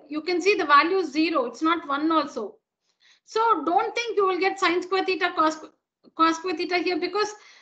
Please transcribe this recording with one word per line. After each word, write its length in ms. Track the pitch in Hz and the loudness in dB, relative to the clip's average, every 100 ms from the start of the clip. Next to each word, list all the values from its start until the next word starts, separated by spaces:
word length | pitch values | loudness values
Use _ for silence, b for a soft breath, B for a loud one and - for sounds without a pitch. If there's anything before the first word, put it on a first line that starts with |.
| - | -10
You 120 | 302 | -8
can 220 | 311 359 | -4 0
see 140 | 359 415 | 2 2
the 100 | 311 | 4
value 320 | 285 320 381 | 4 4 0
is 140 | 320 | -2
zero, 340 | 285 330 320 240 | 0 0 0 -2
it's 160 | - | -2
not 260 | 320 339 294 | 0 0 -2
one 220 | 277 311 | -2 0
also. 460 | 320 285 254 208 - _ _ _ b b b | 0 0 -6 -10 -12 _ _ _ b b b
So 400 | - 440 453 359 | -6 0 2 2
don't 300 | 285 370 440 | 2 0 0
think 220 | 466 466 392 | -4 -4 0
you 100 | 381 | 0
will 140 | 359 | 2
get 180 | 381 381 | 0 0
sine 240 | 349 349 | 0 0
square 220 | 349 381 | -2 -2
theta, 280 | 370 370 349 349 | -2 0 -2 2
cos, 220 | 320 311 - _ _ _ _ - | 0 0 -12 _ _ _ _ 0
cos 200 | 330 320 | 2 2
square 200 | 370 320 | -4 -4
theta 220 | 349 359 | -2 0
here, 220 | 330 330 | 0 -2
because 320 | 349 381 415 - B B | -2 -2 -4 -6 B B